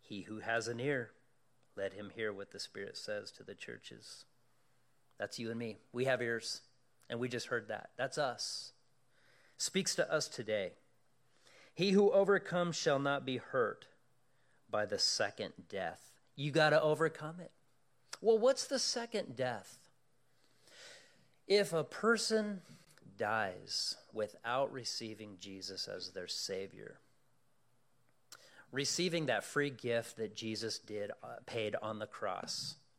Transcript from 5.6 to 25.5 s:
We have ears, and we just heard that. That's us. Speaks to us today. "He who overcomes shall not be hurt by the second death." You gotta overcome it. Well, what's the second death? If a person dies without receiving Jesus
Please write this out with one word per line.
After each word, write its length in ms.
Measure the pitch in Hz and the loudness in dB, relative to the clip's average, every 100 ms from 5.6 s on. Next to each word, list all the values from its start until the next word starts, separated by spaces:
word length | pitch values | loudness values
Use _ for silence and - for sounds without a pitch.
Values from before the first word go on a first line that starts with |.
| 117 107 _ | -4 -8 _
We 120 | 120 | -2
have 180 | 131 127 | 2 2
ears, 380 | 120 117 - - - _ _ _ - | 0 -2 -4 -8 -10 _ _ _ -8
and 80 | 120 | -4
we 100 | 123 | -2
just 200 | 120 - | -2 -2
heard 180 | 123 107 | -4 -4
that. 240 | 107 - - | -8 -8 -6
That's 200 | 135 - | -4 0
us. 540 | 139 117 - - - - _ _ _ _ - - - - | -2 -2 -6 -6 -10 -16 _ _ _ _ -20 -20 -20 -6
Speaks 380 | - 185 185 - | -2 0 0 2
to 120 | 165 | 2
us 200 | 156 139 | 2 0
today. 460 | - 107 107 92 - _ _ _ _ _ - - - - | -6 -2 0 0 -6 _ _ _ _ _ -20 -20 -20 -20
"He 160 | - 185 | 0 4
who 220 | 196 202 | 8 8
overcomes 640 | 196 190 196 - 175 175 160 | 8 8 6 4 2 2 2
shall 240 | - 139 | 4 4
not 240 | 139 139 | 4 2
be 140 | 131 127 | 0 -4
hurt 500 | - 135 110 - - _ _ _ _ _ _ _ _ | -2 2 2 2 -14 _ _ _ _ _ _ _ _
by 160 | 107 104 | 0 0
the 140 | 98 | 2
second 680 | - - 101 - 101 - 82 | 2 2 0 0 -6 -8 -8
death." 440 | 95 90 82 - - _ - | -4 -4 -6 -16 -20 _ -6
You 160 | 143 | 0
gotta 280 | 147 151 151 | 4 6 6
overcome 600 | 151 151 160 156 151 175 | 6 4 2 0 -10 -10
it. 100 | 175 _ _ _ _ _ _ - | -14 _ _ _ _ _ _ -2
Well, 180 | 196 226 | 4 6
what's 300 | 233 269 - | 6 4 2
the 100 | 269 | 0
second 560 | - 247 233 214 160 | 0 -2 -2 -4 -4
death? 560 | 120 127 113 - - - _ _ _ _ _ _ _ - - - - - - _ _ - | -2 -2 -2 -8 -20 -20 _ _ _ _ _ _ _ -20 -20 -20 -20 -20 -20 _ _ 4
If 240 | 202 190 | 4 6
a 100 | 165 | 2
person 800 | 151 - 214 226 - 220 208 196 - - - - - 98 | 0 0 4 4 4 2 0 -4 -10 -20 -20 -20 -20 -2
dies 800 | 104 113 101 92 - - - - - | 0 2 0 -2 -6 -4 -2 -6 -10
without 580 | 107 104 - 117 123 139 | -4 -4 -2 -2 0 0
receiving 680 | 131 117 - 113 107 107 95 | -2 -6 -6 -6 -8 -12 -12
Jesus 480 | 98 | -12